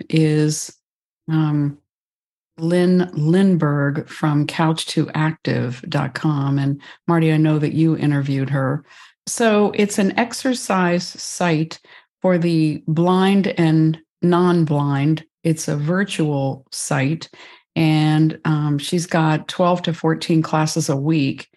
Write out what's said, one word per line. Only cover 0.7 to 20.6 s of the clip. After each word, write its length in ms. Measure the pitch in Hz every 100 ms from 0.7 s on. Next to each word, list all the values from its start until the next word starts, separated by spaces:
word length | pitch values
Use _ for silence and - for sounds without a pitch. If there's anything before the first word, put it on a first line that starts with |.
| - _ _ _ _ -
um, 480 | 156 156 147 143 143 _ _ _ _ _ _ _ -
Lynn 520 | 165 180 180 180 180 151
Lindberg 920 | 151 185 196 170 151 143 143 143 -
from 380 | - 156 147 147
couch 400 | - 160 160 -
to 220 | 165 147 156
active 680 | 156 160 - 123 123 123 -
dot 240 | 143 127
com. 460 | - 156 143 139 139
And 200 | 139 139 - - -
Marty, 240 | 170 160
I 60 | 156
know 200 | 156 151
that 160 | 151
you 240 | 151 160 156
interviewed 520 | 147 143 139 139 135
her. 340 | 139 131 147 - - - _ -
So 460 | - 233 208 208
it's 240 | - 202 -
an 200 | 190 -
exercise 880 | 233 - 269 240 - 190 175 175 180
site 720 | - - - 175 156 160 - _ - _ _
for 160 | 185 175
the 460 | 170 160 156 151 -
blind 600 | 156 175 185 190 196 185 -
and 420 | 165 160 160 160 _ -
non-blind. 1040 | 175 175 180 175 156 147 143 139 151 156 - _
It's 240 | 165 160 -
a 100 | 147
virtual 880 | 147 185 202 - 151 143 135 131 -
site. 580 | - - 143 135 160 - - - - _ 165
And, 640 | 160 156 156 156 156 - 160
um, 320 | 151 151 143
she's 280 | - 175 170
got 420 | 170 160 156 -
twelve 340 | - 175 175
to 100 | 175
fourteen 480 | 165 160 160 - 160
classes 480 | 156 156